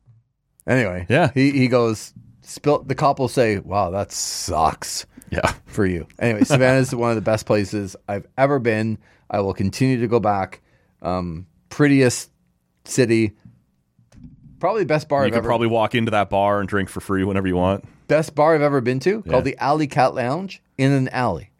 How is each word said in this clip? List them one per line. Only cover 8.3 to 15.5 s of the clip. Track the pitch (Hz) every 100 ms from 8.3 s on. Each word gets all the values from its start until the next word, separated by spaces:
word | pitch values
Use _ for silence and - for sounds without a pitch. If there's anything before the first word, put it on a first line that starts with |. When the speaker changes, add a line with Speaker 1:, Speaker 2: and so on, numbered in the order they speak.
| -
Speaker 1:
ever | 139 143
been. | 117 107 113 107 _ _ -
I | 104
will | 98
continue | 92 98 - 135 127
to | 117
go | 117
back. | 104 101 92 - _ _ _ _
Um, | 82 92 87 82 92 _ _
prettiest | - 147 139 127 - - _ _ _ _ _
city. | - - 117 113 107 - - _ _ _ _ _ _ - - - - -
Probably | 175 220
best | 151 151 151
bar | 139
Speaker 2:
You | 131
Speaker 1:
I've |
Speaker 2:
can | 117
Speaker 1:
ever |
Speaker 2:
probably | 113